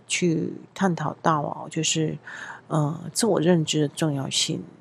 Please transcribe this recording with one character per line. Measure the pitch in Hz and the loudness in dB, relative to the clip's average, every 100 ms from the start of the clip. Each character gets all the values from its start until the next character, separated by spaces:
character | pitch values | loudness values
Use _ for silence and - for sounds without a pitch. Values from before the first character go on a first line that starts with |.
| - | -6
去 | - 175 160 - - - | -2 0 0 -2 -8 -12
探 | - 190 160 | -2 0 0
讨 | 151 - | -4 -2
到 | - 156 | 2 2
哦， | 147 - - | 0 -8 -8
就 | 160 | -4
是， | 156 160 156 151 - - - - - | 0 0 0 -2 -10 -14 -14 -16 -2
呃， | 156 147 165 - | 0 2 -2 -8
自 | - 226 | 0 2
我 | 151 | 4
认 | 160 175 | 6 4
知 | 151 151 | 4 2
的 | 143 | 0
重 | - 160 | 0 -2
要 | 139 135 | 0 -2
性。 | - - 165 - - | -2 -2 -4 -8 -10